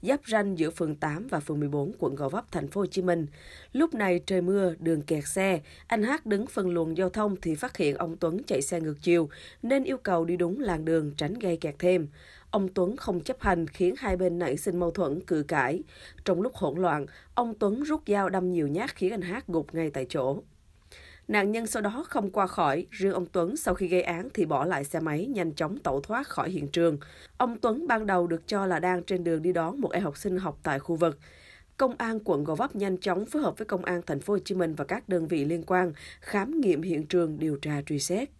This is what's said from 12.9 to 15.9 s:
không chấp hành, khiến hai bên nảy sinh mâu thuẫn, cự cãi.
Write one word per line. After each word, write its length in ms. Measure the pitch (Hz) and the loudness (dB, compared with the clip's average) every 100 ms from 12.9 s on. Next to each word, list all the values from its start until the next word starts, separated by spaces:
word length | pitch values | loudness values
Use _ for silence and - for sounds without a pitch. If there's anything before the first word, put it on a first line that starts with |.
| 254 | 0
không 240 | - 180 | -2 -4
chấp 200 | 160 254 | -2 -2
hành, 260 | 214 175 165 | 2 2 0
khiến 280 | - 180 - | 2 0 2
hai 180 | 233 185 | -2 2
bên 220 | 185 170 | 2 2
nảy 180 | 170 143 | 0 0
sinh 240 | - 180 | -2 0
mâu 100 | 175 | 0
thuẫn, 300 | 170 165 151 | 0 0 -2
cự 220 | - 160 | 0 -2
cãi. 400 | 147 156 127 165 - | 2 2 2 0 -6